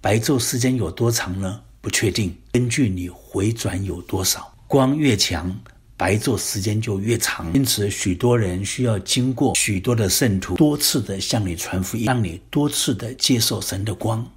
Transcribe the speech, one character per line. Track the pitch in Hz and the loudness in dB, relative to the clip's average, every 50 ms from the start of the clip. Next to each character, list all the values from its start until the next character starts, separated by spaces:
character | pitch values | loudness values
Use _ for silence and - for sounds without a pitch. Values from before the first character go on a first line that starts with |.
白 | - 98 104 113 | 2 2 2 2
昼 | 113 - 151 127 | 2 2 2 2
时 | 117 - - 123 | 2 0 0 0
间 | 117 131 131 | 2 2 2
有 | 123 101 78 | 2 0 -4
多 | - - 117 117 | -2 0 2 2
长 | 117 - - - 90 95 | 2 2 -2 -2 -4 -4
呢？ | 98 92 92 - - - - - | -4 -4 -6 -8 -12 -20 -20 -10
不 | - - | -8 -4
确 | - - - 104 | -2 0 0 2
定， | 90 - 107 90 82 - - - | 2 2 -2 -2 -4 -8 -18 -2
根 | - 120 123 120 | 0 0 0 2
据 | 113 - 139 104 | 2 2 2 2
你 | 95 90 87 87 | 0 -2 -6 -8
回 | 87 - - - - 101 95 110 113 | -10 -16 -20 -8 -2 0 0 0 0
转 | - - 107 90 92 95 | -2 -4 -4 -4 -2 -4
有 | 98 85 90 | -4 -6 -8
多 | 90 - - - 92 | -8 -6 -4 -2 0
少。 | 92 - - - - - - - - | 0 -2 -2 -6 -16 -20 -20 -6 2
光 | - 139 131 131 143 | 4 4 6 4 4
越 | 156 151 139 113 98 | 2 4 2 4 4
强， | - - 92 78 82 92 95 104 - - - - _ - - - | 2 0 -2 -4 -4 -4 -6 -6 -12 -16 -20 -20 _ -20 -8 -2
白 | 87 92 98 | 0 2 2
昼 | 107 - 143 120 92 | 2 2 0 -2 -2
时 | - - - 104 | -2 -4 -6 -4
间 | 95 110 104 110 | -2 -2 0 0
就 | 110 117 104 95 | 0 0 -2 -2
越 | 101 110 117 - | 0 0 0 0
长。 | - - - - 87 82 87 | 0 -2 -4 -4 -6 0 0
因 | 131 139 | 2 2
此 | 117 - - 101 101 | 2 0 0 0 -2
许 | 98 - - 98 92 | -2 -2 -2 -2 0
多 | 87 - 120 120 120 | 2 2 2 4 4
人 | 110 92 90 92 101 | 2 0 -2 -4 -4
需 | 101 - - 127 | -4 -4 -2 0
要 | 120 110 98 | 0 0 -2
经 | 95 - - 131 123 131 131 | -2 -2 0 0 0 0 0
过 | 117 147 120 92 | 2 0 2 2
许 | - - - 104 92 | 0 0 0 0 0
多 | 85 127 120 | 0 0 2
的 | 113 107 95 | 2 2 2
圣 | 90 - 143 120 98 95 | 2 2 2 2 2 0
徒 | 95 - - | -2 -2 2
多 | - 165 151 147 147 | 4 4 4 4 2
次 | - - - 143 | 0 0 0 0
的 | 110 - 98 98 | -2 -2 -6 -6
向 | - - - 120 104 90 | -4 -2 -2 -2 -2 -2
你 | 87 | -4
传 | 82 - - - 92 | -6 -6 -4 -4 -4
福 | 92 - - 117 | -4 -4 -4 -4
音， | 117 | 0
让 | 120 131 123 107 | 0 0 0 0
你 | 87 82 87 - - | -2 -4 -8 -12 -4
多 | - 143 147 147 | 0 0 0 2
次 | 143 - - - 131 | 0 -2 0 0 -2
的 | 98 - 110 - | -2 -4 -10 -6
接 | - - - 131 117 | -2 2 2 4 4
受 | 110 - 120 101 | 4 0 0 -2
神 | 98 - - 101 101 | -4 -4 -4 -4 -4
的 | 110 92 | -4 -4
光 | - - 110 113 113 117 - - | -2 -2 -2 -2 -2 -4 -8 -12